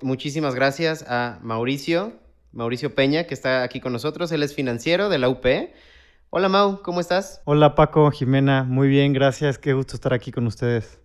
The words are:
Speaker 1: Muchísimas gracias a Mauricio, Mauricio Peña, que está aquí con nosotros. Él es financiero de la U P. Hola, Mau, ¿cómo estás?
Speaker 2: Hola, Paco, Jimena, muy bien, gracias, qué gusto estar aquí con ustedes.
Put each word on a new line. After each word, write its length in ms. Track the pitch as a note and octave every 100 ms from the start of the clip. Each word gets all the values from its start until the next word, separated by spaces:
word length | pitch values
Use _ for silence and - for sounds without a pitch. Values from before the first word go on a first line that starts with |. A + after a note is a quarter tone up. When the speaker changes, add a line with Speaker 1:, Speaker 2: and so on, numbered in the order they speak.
Speaker 1:
Muchísimas 500 | C3+ C3 D3 D3 D3
gracias 520 | B2+ C3+ C#3+ E3 D#3+ D3+
a 320 | B2 A#2+ A#2+
Mauricio, 720 | A#2 A2+ A#2+ C#3 D#3 E3+ G#3+ - _ _ _
Mauricio 420 | A#2+ A#2 B2 D3
Peña, 300 | - C3+ D3+
que 100 | E3+
está 300 | C3+ C3 C3
aquí 160 | B2 C3+
con 140 | C3
nosotros. 380 | A#2+ D3 D3+ F3
Él 120 | D#3
es 100 | C#3+
financiero 560 | D3 C3 A#2 D#3+ F3 G#3
de 80 | D#3+
la 100 | B2+
U 120 | B2+
P. 320 | B2+ D#3 E4 - - - _ _ -
Hola, 180 | F3 F#3+
Mau, 320 | G3 G3+ G3
¿cómo 180 | - F3
estás? 420 | E3+ F3+ G3+ - -
Speaker 2:
Hola, 300 | D3 D3+ D3
Paco, 360 | D3+ D#3 D3
Jimena, 520 | C#3+ C3 C3+ C#3 C3+
muy 260 | C3 B2+ C#3
bien, 240 | C#3 C#3+
gracias, 440 | C3+ C#3 C3 D3 B2+
qué 140 | D3
gusto 240 | C3+ C3 B2+
estar 160 | C3+
aquí 220 | B2 -
con 120 | B2 A#2+
ustedes. 520 | - A#2+ A#2 - -